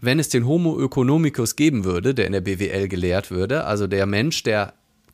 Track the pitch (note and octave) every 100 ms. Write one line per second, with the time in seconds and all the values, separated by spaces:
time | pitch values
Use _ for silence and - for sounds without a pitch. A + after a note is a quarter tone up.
0 | A#2+ D3 D3 C3 A#2+ E3 E3+ D3+ C3+ -
1 | B2 D#3 D#3 - A2+ - D3+ C3 F#2+ F2
2 | A2 C3 F2+ G2 F2+ F#2 G2 G2 G2 F2+
3 | F2+ F2+ - F2+ G2 C#3+ B2 G#2 G2 G2
4 | G2 G2+ C#3+ D#3+ - G#2+ G2+ - _ _
5 | _